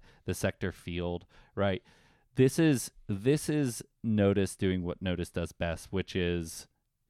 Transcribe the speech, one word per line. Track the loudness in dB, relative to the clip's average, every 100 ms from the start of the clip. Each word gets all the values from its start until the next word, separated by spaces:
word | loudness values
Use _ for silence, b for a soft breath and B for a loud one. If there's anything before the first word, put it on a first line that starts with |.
| b b -8
the |
Sector | -4 -4 -2 -6
Field, | -8 -8 -4 -4 -4 -8 b b -2
right? | 0 0 b b b b b 2
This | 4 6
is, | 4 4 -2 -12 -8
this | -2 0 0 0
is | 0 0 -4 -12 _
Notice | 0 4 4 4 0 0
doing | 0 0
what | -2 -4
Notice | -4 -2 -4
does | -4 -6
best, | -4 -4 -4 -4
which | -6 -4 -2
is | 0 -2 -4 -10 -18 _ _ _